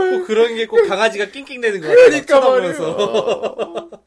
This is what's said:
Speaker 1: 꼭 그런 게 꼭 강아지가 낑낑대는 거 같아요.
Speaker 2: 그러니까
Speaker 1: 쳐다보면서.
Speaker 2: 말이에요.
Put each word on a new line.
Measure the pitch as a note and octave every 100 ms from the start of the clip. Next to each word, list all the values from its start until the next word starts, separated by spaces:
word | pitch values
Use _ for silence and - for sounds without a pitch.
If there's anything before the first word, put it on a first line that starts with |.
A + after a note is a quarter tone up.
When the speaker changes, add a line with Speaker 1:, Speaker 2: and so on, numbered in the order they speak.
| F#4
Speaker 1:
꼭 | F#4 F4+
그런 | G#3+ A#3 A4+
게 | A3+
꼭 | A3 G3+
강아지가 | G3 A3 G3+ G3+
낑낑대는 | C4+ C4+ B3+ A3+ G3
거 | D#3
같아요. | A#3+ B3+
Speaker 2:
그러니까 | D4 - C#4
Speaker 1:
쳐다보면서. | C4 B3+ F3+ F3 D#3+
Speaker 2:
말이에요. | E3+ - - - F#3 G#3+ - A3 A3+ - G3+